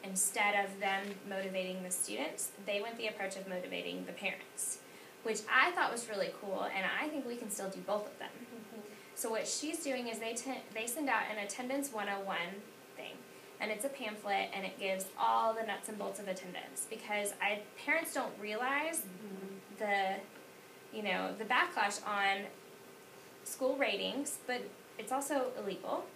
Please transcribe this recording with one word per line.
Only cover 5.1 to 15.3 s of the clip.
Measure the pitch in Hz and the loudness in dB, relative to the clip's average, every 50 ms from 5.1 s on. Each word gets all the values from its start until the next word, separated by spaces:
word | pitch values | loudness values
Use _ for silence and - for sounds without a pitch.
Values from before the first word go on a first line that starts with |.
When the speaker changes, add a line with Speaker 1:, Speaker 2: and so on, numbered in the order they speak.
| - - | -16 -4
Speaker 1:
which | - 226 214 - - - | -2 0 0 0 0 6
I | 220 254 277 359 | 8 8 8 8
thought | 349 359 285 240 | 8 4 4 4
was | 240 240 - 220 | 4 0 -2 -2
really | 214 196 185 180 - - | 0 0 0 0 0 -4
cool, | 208 196 190 196 190 214 214 | -4 -2 0 0 0 0 0
and | 190 190 175 151 202 | 2 2 2 2 2
I | 285 302 | 0 0
think | 311 285 247 | -2 -2 -2
we | 240 240 | -2 -4
can | 240 240 208 | -4 -4 -4
still | - - 196 190 | -4 -2 -2 -4
do | 185 185 | -4 -4
both | 175 190 202 208 - | 0 2 2 2 0
of | - - - | -4 -6 -8
them. | - - - - | -8 -8 -8 -10
Speaker 2:
Mm-hmm. | 240 - 240 226 214 - 226 220 202 208 208 - - - - | -12 -10 -10 -12 -12 -10 -12 -10 -10 -12 -12 -14 -14 -12 -6
Speaker 1:
So | - - 226 | -4 -2 0
what | 220 214 - - | 0 0 2 0
she's | - - 285 311 339 320 | 0 0 0 0 -2 0
doing | - 277 262 240 247 233 | 0 0 0 0 0 -2
is | 226 214 | -2 -2
they | 226 226 240 | -2 -2 -2
ten-, | 233 - 269 254 - - - 208 | -2 -2 -2 -4 -4 -6 -6 -4
they | 220 226 | -4 -2
send | 247 - 320 294 269 | -2 0 2 4 4
out | 233 214 - - | 4 4 4 0
an | 214 214 202 | -2 -2 -2
attendance | 202 - - 247 254 269 285 277 - | -2 -2 -4 0 0 2 0 0 0
one | 226 214 202 202 | 0 0 0 0
oh | 202 196 | 0 0
one | 196 196 170 170 170 185 196 208 214 - - - - - - | 0 0 0 0 0 -2 -4 -8 -10 -12 -14 -16 -18 -14 -12
thing, | - - - - - - - - - - - - - | -10 -8 -8 -10 -10 -14 -16 -16 -16 -16 -16 -6 -4
and | 202 214 | -2 -2
it's | 214 - 262 | 0 0 0
a | 277 | -2
pamphlet, | 269 - 247 214 214 214 - 202 196 196 196 196 - | -2 -2 -4 -4 -4 -4 0 2 4 4 4 2 0
and | 196 190 | -2 -2
it | 190 - - | -4 -4 0
gives | 202 190 190 190 190 - - - | 2 2 2 2 0 -4 0 4
all | - 226 | 6 6